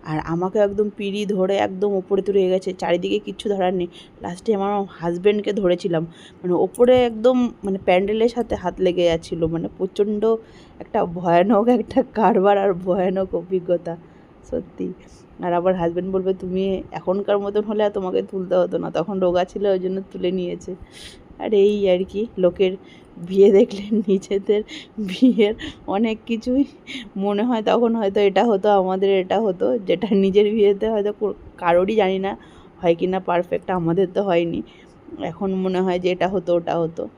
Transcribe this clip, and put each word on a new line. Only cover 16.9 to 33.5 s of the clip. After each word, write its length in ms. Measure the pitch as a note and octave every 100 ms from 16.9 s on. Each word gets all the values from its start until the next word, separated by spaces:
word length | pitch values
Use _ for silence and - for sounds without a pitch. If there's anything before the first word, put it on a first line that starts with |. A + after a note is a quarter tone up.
এখনকার 460 | E3+ F3+ G3 G3+ G3+
মতন 260 | G3+ G#3
হলে 200 | G#3 G#3
আর 60 | G#3
তোমাকে 320 | G#3 F#3 F#3+
তুলতে 320 | G3 G3 F#3
হতো 240 | F#3 F3+ F3
না, 120 | F3
তখন 300 | E3 E3+ F#3+
রোগা 240 | F#3 F3
ছিল 220 | F3+ G3+ G3+
ওই 120 | F#3+
জন্য 240 | F#3 F#3+ F#3+
তুলে 180 | F#3 F3+
নিয়েছে।" 440 | F#3 F3 F3 - F3+ - - - - - -
আর 160 | E3
এই 360 | G#3 G3+ G#3 G3
আর 140 | F3+
কি, 220 | F#3 G3 A3+ -
লোকের 380 | F3 F3 F#3+ F#3+ - - - -
বিয়ে 360 | F3 F#3+ G3
দেখলে 300 | G3 A#3+ - G#3 G#3+ G#3
নিজেদের 540 | G3 - G3 G3 G#3 G#3+ - - -
বিয়ের 560 | G3+ F#3 C4 G3+ G#3 A#3 - - -
অনেক 320 | F#3+ A3+ G#3+ -
কিছুই 380 | A3+ B3 B3+ C#4 - - C4+ G#3 G3
মনে 260 | G3 G3+
হয়, 200 | A#3+ A#3
তখন 340 | G#3+ A3 A#3 A3+
হয়তো 240 | G3 G3+
এটা 240 | G3+ F#3+
হতো, 240 | A#3 G3 G#3+
আমাদের 420 | G3+ F#3 F#3+ G3
এটা 300 | F#3+ F#3 F#3+
হতো, 380 | A3 F3+ G#3 B3
যেটা 280 | F#3 F3 G#3+
নিজের 420 | G3 G3 G3 G#3
বিয়েতে 360 | A3 G3+ G3 A3
হয়তো 240 | A3 G3+
কো-, 220 | G#3 G#3 - - -
কারোরই 380 | F3 F3 F#3+
জানি 240 | A3 F#3+ F#3+
না 180 | G3 - - - - -
হয় 120 | F3
কি 120 | E3+ F#3
না 140 | F#3+
পারফেক্ট, 500 | F#3 F3 F3